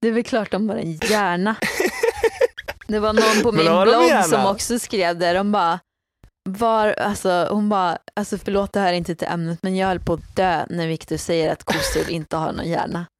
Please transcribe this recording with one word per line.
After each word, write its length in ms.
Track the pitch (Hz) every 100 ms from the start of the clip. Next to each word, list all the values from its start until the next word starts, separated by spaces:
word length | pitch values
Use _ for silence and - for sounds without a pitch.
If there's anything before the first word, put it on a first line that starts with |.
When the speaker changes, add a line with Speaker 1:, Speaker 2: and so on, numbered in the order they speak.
Speaker 1:
det 60 | 226
är 40 |
väl 120 | 226
klart 260 | 240 254 202
de 180 | 190 214
har 80 | 196
en 160 | 160 160
hjärna. 600 | 202 214 196 175 196 220
Speaker 2:
<laughs> 60 | - - 370 - 453 - 453 - - - - - -
Speaker 1:
Det 120 | 214
var 140 | 214
någon 300 | 214 226 220
på 100 | 240
Speaker 2:
Men 120 | 214
Speaker 1:
min 80 | 165
Speaker 2:
har 120 | 170 202
de 40 |
Speaker 1:
blogg 140 | - 339
Speaker 2:
hjärna? 140 | 269
Speaker 1:
som 240 | 180 - 196
också 320 | 202 - 233
skrev 400 | - 214 175 175
det. 140 | 170
De 200 | 180 202
bara, 280 | 208 170 180 _ _ _ _ - _ -
"Var" 380 | 196 233 226 214
Alltså, 560 | - - 202 190 180 170
hon 180 | 208 208
bara, 300 | 208 180 - - -
alltså, 220 | 202 202
förlåt, 340 | - 196 196
det 80 | 208
hör 120 | 196
inte 220 | 175 170
till 140 | 165 -
ämnet, 300 | 175 165 170
men 140 | 185 185
jag 120 | 190
höll 120 | 180
på 120 | -
att 220 | 165 - -
dö 300 | 185 160 -
när 180 | 175 165
Viktor 300 | 160 - 156
säger 360 | - 170 156
att 120 | 160
kossor 460 | - 160 - 156 160
inte 260 | 170 151 160
har 160 | 160
någon 160 | - 165
hjärna. 380 | 165 - 170 170 _